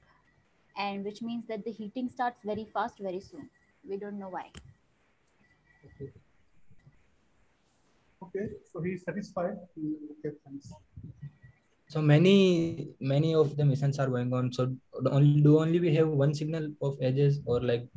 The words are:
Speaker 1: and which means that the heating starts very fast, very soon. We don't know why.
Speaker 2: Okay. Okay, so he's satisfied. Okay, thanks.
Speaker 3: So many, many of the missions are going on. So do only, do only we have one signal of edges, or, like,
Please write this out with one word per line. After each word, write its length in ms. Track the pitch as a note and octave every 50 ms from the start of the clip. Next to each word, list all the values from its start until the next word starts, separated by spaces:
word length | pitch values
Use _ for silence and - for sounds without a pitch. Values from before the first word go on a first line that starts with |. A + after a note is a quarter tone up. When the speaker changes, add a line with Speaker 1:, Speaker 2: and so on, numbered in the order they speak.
| _ _ _ _ _ _ _ _ _ _ _ _ _ _ -
Speaker 1:
and 300 | G3+ G3+ G3+ G3+ G3 G3
which 160 | G#3 G#3 -
means 240 | A#3 A3+ A#3 A#3 A3+
that 160 | - A3 G#3+ -
the 80 | A#3
heating 380 | G#3 - A3 G3+ - C4 B3+ A#3+
starts 300 | - - B3 B3 A#3+ _ -
very 220 | G3+ G#3+ G#3+ A3 G#3+ -
fast, 240 | G#3+ G#3+ A#3+ -
very 220 | - G3+ F#3+ F3 F#3+
soon. 280 | G3+ - - D4+ C4+ - _ _ _ _ _ _ -
We 100 | A#3 G3
don't 200 | G3 G#3 G3+ G3+
know 120 | G3+ G3 F#3+
why. 200 | F3+ D#3+ C3+ - - - - - - _ _ _ _ _ _ _ _ _ _ _ _ _ _ _ _ _ _ _ _ _ _
Speaker 2:
Okay. 260 | - - - C3+ C3+ _ - _ _ _ _ _ _ _ _ - - - - _ - _ _ _ _ _ _ _ _ _ _ _ _ _ _ _ _ _ _ _ _ _ _ _ _ _ - F3+
Okay, 260 | F3 - F#3+ G#3+ A3+ - - _ _ -
so 80 | F3
he's 220 | D#3+ F3+ F#3+ F3+ -
satisfied. 540 | - - G3+ - - - F#3 F3 F#3 G#3 - - - -
Okay, 580 | D#3+ D3+ D3+ D3+ - - - D3 - - D3+ - - _
thanks. 300 | C#3 C#3 C#3 - - E3 - _ _ - - - D3 - - - C#3+ _ _ _ - _ _ _ _ _ _ _
Speaker 3:
So 140 | - - D#3
many, 840 | D#3 D3 D3 D3+ F3 F#3 G3+ G3 F#3+ F#3 F3+ E3+ E3 E3 E3+ E3 C#3+ - - -
many 360 | B2+ C3+ C3+ C#3+ D#3+ E3 D#3+
of 200 | D#3 D3+ C#3+ -
the 60 | D3 D3
missions 360 | C#3+ B2+ - C#3 C#3+ C3+ -
are 80 | C3+
going 260 | C3 B2+ B2 B2 B2 B2+
on. 180 | B2+ B2+ B2
So 140 | B2 - B2+
do 440 | B2+ C3 - _ _ - - B2+ -
only, 280 | - C#3 D3 D3 D3 D3
do 200 | D3 D3 D3+ D#3
only 200 | D#3+ D#3+ E3 F3+
we 140 | F3 E3+ D3
have 140 | E3 D#3+
one 260 | D#3 D#3 C#3 C3+ D3 D3+
signal 380 | - D#3 D3+ D#3+ E3 D3+ D3 - -
of 160 | C#3 C#3 C#3 -
edges, 420 | C3+ B2+ C3 C#3 C#3+ C#3+ C#3+ C#3+ -
or, 160 | A#2 A#2+ B2
like, 240 | B2 A#2+ A#2+ A#2 A#2+ - -